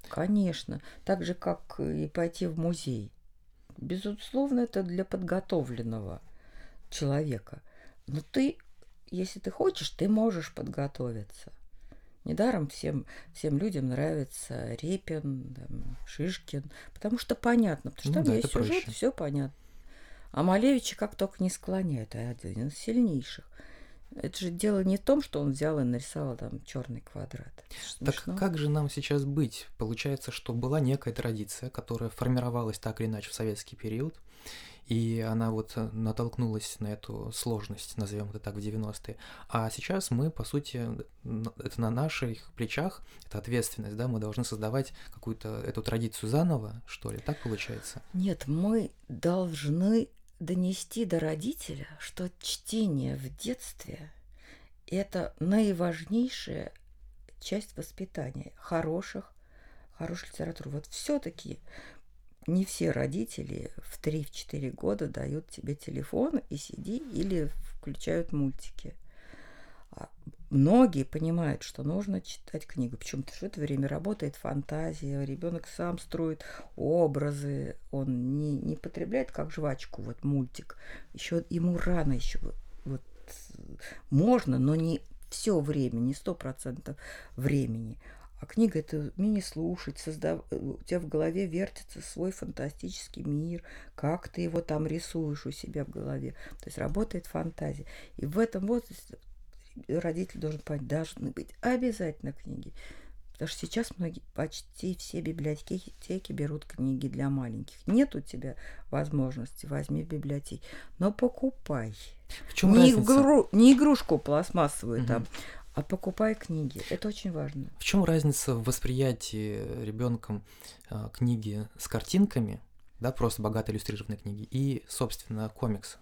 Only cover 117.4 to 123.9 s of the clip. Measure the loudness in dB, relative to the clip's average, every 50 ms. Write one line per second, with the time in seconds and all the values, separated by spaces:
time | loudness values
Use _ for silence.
117.4 | -4 -4 -4 -6 -6 -8 -8 -6 -2 4 6 6 6 8 6 6 6 6 4 4
118.4 | 2 2 2 2 4 2 2 2 2 2 4 4 4 4 4 2 -2 -6 -4 -2
119.4 | -2 -2 -2 -4 -4 -4 -4 -4 -4 -4 -2 0 2 2 2 0 -2 -2 -4 -4
120.4 | -6 -10 -18 -18 -18 -18 -18 -16 -12 -8 -6 -6 -6 -6 -2 0 2 4 4 2
121.4 | 0 -2 -4 -4 -4 -6 -8 -10 -8 -2 -2 -2 0 4 6 6 6 6 6 2
122.4 | 0 0 -2 -6 -10 -16 -20 -20 -20 -18 -10 -4 -2 -2 0 2 2 2 2 2
123.4 | 0 0 2 0 0 0 -2 -2 -2 -4